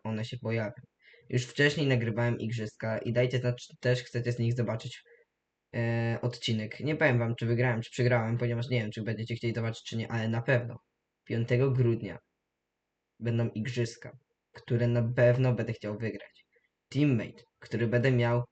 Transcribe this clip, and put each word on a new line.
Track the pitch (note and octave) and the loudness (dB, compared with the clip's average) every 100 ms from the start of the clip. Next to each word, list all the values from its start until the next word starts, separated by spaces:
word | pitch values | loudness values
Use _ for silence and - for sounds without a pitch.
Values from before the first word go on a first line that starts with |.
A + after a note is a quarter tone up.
one | A2 G#2+ A2+ | -6 -4 -4
się | B2 | -6
pojawią. | A2 A2+ G#2 - - _ _ - - | -4 -2 -2 -6 -20 _ _ -20 -4
Już | B2 - | -4 -2
wcześniej | - D3 D#3 C#3 | 2 2 2 2
nagrywałem | B2 A2+ G#2+ A#2+ A#2 | 2 0 0 0 0
igrzyska | A2 A2+ G#2+ - A2 A2 | -2 -4 -6 -6 -4 -4
i | - | -2
dajcie | A2+ B2+ B2+ | 0 2 2
znać, | B2 A#2+ - | 0 -2 -8
czy | - | -4
też | B2+ B2 | 0 0
chcecie | - B2 A#2+ | 0 -4 -2
z | A#2+ | 0
nich | A#2 | 0
zobaczyć, | B2 A2 A2+ B2 - - - _ _ _ _ _ A2+ | 0 0 -2 -6 -14 -20 -20 _ _ _ _ _ -4
e, | A#2 A#2 A#2 A#2 | 0 0 0 0
odcinek. | B2 - - A2 G#2+ - | -2 -4 -2 -2 -2 -6
Nie | C#3+ D#3 | -4 2
powiem | D3+ A#2+ | 4 4
wam, | A#2 A#2+ | 2 -2
czy | A#2 | 0
wygrałem, | A#2 B2+ A2 | 2 2 0
czy | A2 | -4
przegrałem, | - A#2+ B2 A2+ A#2+ | 0 2 4 2 0
ponieważ | A#2+ A#2+ A#2+ | 0 -2 -2
nie | B2 | -2
wiem, | G#2+ | -2
czy | A2 | -6
będziecie | G2+ G2 A#2 A#2 | -6 -4 -4 -4
chcieli | A#2 | -4
zobaczyć, | A2+ A2+ A2 | -2 -4 -6
czy | - A2+ | -8 -6
nie, | A2 | -4
ale | A2+ A2+ | -2 0
na | A#2+ | -2
pewno | A#2+ B2 A#2 A2 _ _ _ _ - | 2 0 0 -10 _ _ _ _ -6
piątego | A#2 A#2 B2 C3+ | -4 2 2 4
grudnia | B2+ A#2+ A2+ G2 E2 _ _ _ _ _ _ _ _ _ - | 4 2 2 -4 -12 _ _ _ _ _ _ _ _ _ -8
będą | A2+ A#2 A#2 | -2 0 0
igrzyska, | A2 A2 B2 A2+ - - - _ _ _ | -2 -4 -2 -2 -4 -16 -18 _ _ _
które | - - A#2+ A#2+ | -20 -2 0 2
na | A#2+ A2+ B2 | 2 0 4
pewno | A#2+ B2 B2+ | 6 6 4
będę | A2+ A2+ | 2 -2
chciał | A2 G#2+ G#2 | -4 -6 -4
wygrać. | A2+ G2 - _ _ _ _ _ _ | -6 -6 -12 _ _ _ _ _ _
Teammate, | C3 D3 A#2+ F2+ - - _ | 0 2 2 -2 -12 -20 _
który | - A2+ A2+ | -8 -2 2
będę | A#2+ C3 | 2 4
miał | B2 A#2+ A#2+ B2 | 4 4 2 -2